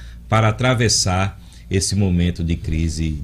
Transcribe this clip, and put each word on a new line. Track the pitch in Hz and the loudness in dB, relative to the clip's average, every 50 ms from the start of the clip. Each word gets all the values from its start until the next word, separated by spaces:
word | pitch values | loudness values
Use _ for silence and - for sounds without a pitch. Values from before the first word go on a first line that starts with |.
| - - - - - | -10 -14 -16 -18 -4
para | - 110 110 110 107 | 0 2 4 4 2
atravessar | 107 - 123 127 127 117 120 101 - - - 95 90 92 95 98 - - - - - - - - | 2 2 2 2 2 2 2 2 2 2 0 0 0 0 0 -2 -4 -10 -18 -20 -20 -20 -8 -2
esse | 92 95 - - 95 | -2 -2 0 0 0
momento | 101 101 92 90 87 87 87 82 - 82 | 2 2 2 2 2 2 2 0 -2 -2
de | 80 85 | -2 -2
crise, | - - 82 80 80 82 80 76 78 80 78 76 71 | -2 -2 -2 -2 0 0 0 0 -2 -2 -2 -2 -4